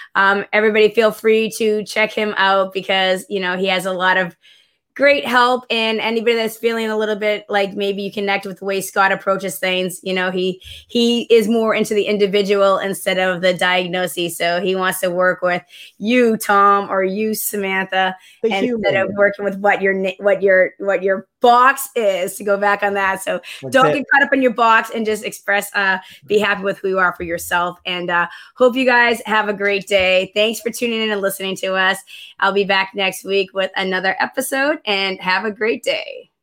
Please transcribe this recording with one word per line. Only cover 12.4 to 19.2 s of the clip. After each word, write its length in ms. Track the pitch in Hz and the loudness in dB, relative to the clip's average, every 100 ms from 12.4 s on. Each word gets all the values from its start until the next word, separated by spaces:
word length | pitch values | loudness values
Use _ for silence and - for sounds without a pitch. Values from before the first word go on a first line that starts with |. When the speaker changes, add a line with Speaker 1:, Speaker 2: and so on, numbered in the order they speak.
| 196 202 196 190 | 2 2 4 2
Speaker 1:
instead 380 | 196 185 - 185 | -2 -4 -2 0
of 240 | 185 175 | -2 0
the 120 | 185 | 0
diagnosis. 840 | 180 180 185 180 185 180 - 170 - | 0 0 0 -2 -4 -4 -4 -6 -2
So 220 | 170 175 | -2 0
he 140 | 185 190 | -2 -2
wants 240 | 185 180 | -2 -2
to 80 | 185 | -2
work 320 | 175 185 175 | 0 0 0
with 220 | 180 175 - - - _ | -2 -2 -6 -20 -20 _
you, 380 | 208 247 233 220 | 0 2 2 0
Tom, 520 | - 202 403 403 - | 2 4 4 4 0
or 140 | 190 | -2
you, 300 | 190 196 220 | -2 -2 -4
Samantha, 840 | 214 - 208 190 190 190 190 185 - - _ | -4 -6 -6 -4 -4 -2 -2 -2 -4 -16 _
Speaker 2:
The 60 | 226 | -4
Speaker 1:
instead 140 | 196 247 | -2 -2
Speaker 2:
human. 300 | 226 202 190 | -2 0 0
Speaker 1:
of 120 | 190 | -2
working 300 | 202 | 2